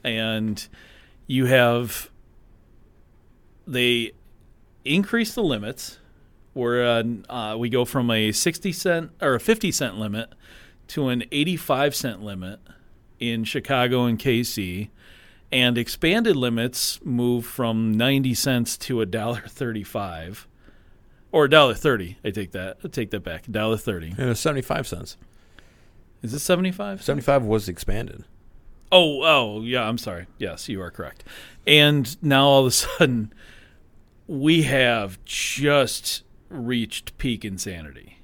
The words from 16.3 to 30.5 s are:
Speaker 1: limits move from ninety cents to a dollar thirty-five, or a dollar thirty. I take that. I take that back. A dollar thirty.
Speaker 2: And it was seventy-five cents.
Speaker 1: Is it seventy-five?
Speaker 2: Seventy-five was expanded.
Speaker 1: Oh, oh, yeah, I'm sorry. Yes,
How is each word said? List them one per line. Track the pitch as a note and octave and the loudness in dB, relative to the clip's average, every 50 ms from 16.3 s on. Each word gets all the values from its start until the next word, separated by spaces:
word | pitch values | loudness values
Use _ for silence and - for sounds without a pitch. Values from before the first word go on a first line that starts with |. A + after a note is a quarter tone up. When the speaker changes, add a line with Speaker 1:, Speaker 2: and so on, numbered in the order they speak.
| F3 | 2
Speaker 1:
limits | C3+ B2 B2 A#2 A2+ A#2 B2+ - - - - - - | 2 2 0 0 0 -2 -2 -2 -4 -4 -4 -6 -8
move | - D3 B2 A#2+ B2 B2 B2 A#2+ A#2 | -6 -4 -2 0 2 2 0 0 -2
from | - - - B2 A#2 A2+ A2+ A2+ A2 G#2+ | -6 -6 -4 -2 0 0 0 2 2 2
ninety | A2 A#2+ C3+ C#3 C#3 C3+ C3 A#2+ | 2 2 2 2 2 2 0 0
cents | - - C#3+ B2+ A#2+ A2+ - - | 0 0 0 0 0 0 -2 -6
to | - - - B2+ A2+ | -10 -6 -4 -2 -2
a | A2 | -2
dollar | F#2 G2+ A2 G#2+ A#2 A#2+ G#2+ - - | -2 -2 -4 -4 -4 -4 -6 -8 -14
thirty-five, | - - C3+ A#2+ A2+ G#2+ G2 - - G#2+ G2+ F#2 E2+ D#2+ E2 F2+ G#2 - - - _ _ - - - - - - - _ _ - - _ - _ | -10 -6 -6 -6 -4 -6 -8 -8 -8 -8 -6 -6 -8 -10 -12 -12 -14 -16 -20 -20 _ _ -20 -20 -20 -20 -20 -20 -20 _ _ -20 -20 _ -14 _
or | - D#3+ D3 | 2 4 4
a | C3+ | 8
dollar | D#3 D#3 C#3+ B2+ | 8 6 6 6
thirty. | G#2+ - - D3+ B2+ G#2 F2+ E2+ - - | 2 0 2 2 2 2 -2 -8 -12 -8
I | - G#2+ | -8 -6
take | F#2+ G#2+ G2 - | -6 -6 -8 -8
that. | - F#2+ F2+ F#2+ - _ - | -8 -10 -10 -10 -12 _ -14
I | - | -10
take | - C3+ A2+ F#2+ | -8 -8 -6 -6
that | - G2+ F2+ | -6 -8 -8
back. | - E2+ - - - | -10 -12 -10 -12 -6
A | |
dollar | G2+ G#2+ G#2+ A2 A2+ G#2 | -4 -2 0 0 0 0
thirty. | - - G2+ F2 E2 D#2+ | -2 -6 -6 -6 -8 -10
Speaker 2:
And | F2+ G#2 | -6 -4
it | C3 | -2
was | B2 A2+ - | -2 -2 0
seventy-five | - D#3+ D3 C3+ B2 - - - G#2 | 0 -2 -2 -2 -4 -4 -4 -4 -4
cents. | - - - - - - _ - - _ - _ - - - - - _ _ - - _ - - _ _ _ | -6 -10 -10 -12 -14 -16 _ -20 -20 _ -20 _ -20 -20 -20 -20 -20 _ _ -20 -20 _ -20 -20 _ _ _
Speaker 1:
Is | - A2 B2 | -10 -8 -8
it | D3 | -6
seventy-five? | - - F3+ F3 F#3 F#3 F3+ G3 G3+ G3+ G3 F#3+ | 0 0 2 2 2 -2 -2 -4 -8 -10 -10 -6
Speaker 2:
Seventy-five | - - C#3+ C#3+ - - C#3 C#3 A#2 | -4 -2 -2 0 2 2 2 2 4
was | G#2 A2 A2 G2 | 2 0 0 0
expanded. | G2 E2+ - - - - - C#2+ - - - - - - - - - - - _ - - - - - | -4 -10 -6 -4 -2 -2 -2 -4 -8 -12 -16 -18 -20 -20 -20 -20 -20 -20 -20 _ -20 -20 -20 -4 6
Speaker 1:
Oh, | F#3+ F#3 F3 D#3 C#3+ C3+ | 6 6 6 6 0 2
oh, | D3 D#3+ D3+ C#3 A#2+ G#2 G#2 A2 | 4 4 4 4 4 0 -4 -6
yeah, | A2+ A#2 B2+ B2 A2+ A2 | -4 -2 -2 0 0 0
I'm | A#2 | -2
sorry. | A2+ - G#2+ F#2 E2+ F2+ - - | -4 -6 -8 -10 -10 -12 -16 -10
Yes, | - G#2+ F2+ | -8 -8 -8